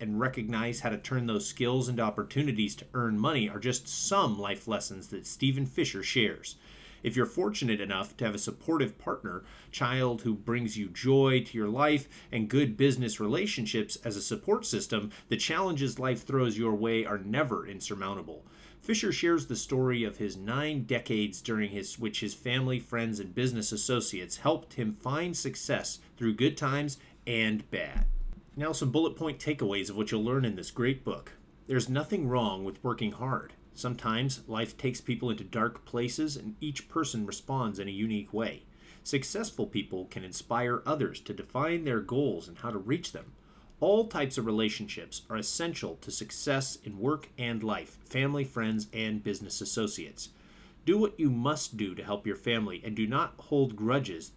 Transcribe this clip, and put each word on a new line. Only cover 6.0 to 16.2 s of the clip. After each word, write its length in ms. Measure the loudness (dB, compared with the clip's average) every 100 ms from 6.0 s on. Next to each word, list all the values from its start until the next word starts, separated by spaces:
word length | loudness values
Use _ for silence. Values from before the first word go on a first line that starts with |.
shares. 540 | 0 4 4 2 -10 -14 -18 -20 -20 -6
If 100 | 0
you're 120 | 2 2
fortunate 540 | 2 0 2 0 0
enough 360 | 0 -2 -2 -2
to 80 |
have 100 | -2
a 40 | -2
supportive 600 | -4 -4 0 2 2 -2
partner, 460 | -6 -6 -6 -8 -12 -20 -12
child 520 | -2 0 2 2 2
who 120 | 0
brings 420 | 0 0 0 0 -4
you 120 | -6
joy 560 | 0 6 8 8 6 2
to 100 | -2
your 120 | 0
life, 400 | 4 4 4 0 -14 -4
and 160 | -2 2
good 280 | 4 4 6
business 440 | 4 4 0 0
relationships 720 | 0 0 0 -2 -2 -2 -2 -4
as 120 | -4 -4
a 40 |
support 460 | -4 -2 2 2 2
system, 460 | -2 0 -2 -4 -8 -2
the 80 | 0
challenges 640 | 2 2 2 2 0 0
life 260 | 0 0